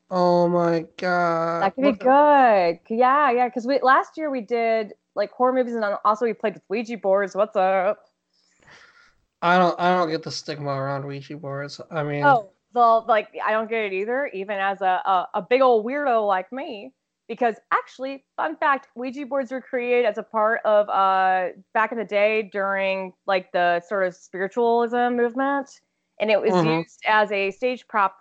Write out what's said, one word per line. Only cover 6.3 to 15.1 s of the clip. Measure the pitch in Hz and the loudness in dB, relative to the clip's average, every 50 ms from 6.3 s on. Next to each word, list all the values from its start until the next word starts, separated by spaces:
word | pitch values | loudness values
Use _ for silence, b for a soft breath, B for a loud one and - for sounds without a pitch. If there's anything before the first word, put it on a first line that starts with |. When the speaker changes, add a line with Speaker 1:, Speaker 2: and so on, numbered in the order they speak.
| 208 | -4
Speaker 2:
played | - - 214 185 | -2 -4 -6 -6
with | 165 _ - | -6 _ -6
Ouija | 190 226 240 208 240 196 | -6 -6 -6 -6 -8 -4
boards. | - 196 190 196 202 185 - | 0 2 2 2 0 0 0
What's | 185 208 214 - | -2 -2 0 0
up? | 208 185 185 190 190 180 202 208 - _ _ _ _ _ _ _ b b b b b b b b b b b b b b b b b b _ _ - - | 0 2 2 2 2 0 0 -2 -4 _ _ _ _ _ _ _ b b b b b b b b b b b b b b b b b b _ _ -4 0
Speaker 1:
I | 170 175 180 | 2 4 4
don't, | 180 170 160 - | 4 4 2 0
I | 175 175 180 | 0 2 2
don't | 185 175 160 | 2 0 -2
get | 156 160 160 | -2 -6 -8
the | 151 | -8
stigma | 131 - - - 151 147 143 143 | -12 -12 -10 -10 -10 -8 -6 -6
around | 139 135 135 139 139 139 139 | -6 -4 -4 -6 -6 -6 -8
Ouija | 143 139 139 135 - 151 | -10 -12 -12 -14 -14 -16
boards. | 147 165 139 139 139 143 143 - - - - | -14 -12 -10 -10 -10 -10 -10 -12 -16 -16 -10
I | 180 160 147 | -6 -6 -4
mean | 147 147 143 143 | -4 -2 0 2
Speaker 2:
Oh, | 285 269 233 202 190 _ _ _ _ - | 4 4 2 0 -6 _ _ _ _ 0
well, | 240 240 233 226 226 220 208 | 2 4 4 4 2 2 0
like, | 233 214 208 - - - - | 0 0 0 -4 -10 -6 -4
I | 214 214 | -2 -2
don't | 220 226 208 | -2 -2 -4
get | 226 226 214 | -4 -4 -4
it | 202 190 | -4 -4
either, | 190 202 220 247 269 285 269 - | -6 -4 -4 -4 -4 -4 -6 -8
even | 185 196 196 208 196 | -10 -8 -8 -6 -4
as | 190 196 196 190 196 | -4 -4 -4 -2 -2
a, | 185 185 180 - | -2 0 0 0
a, | - | 0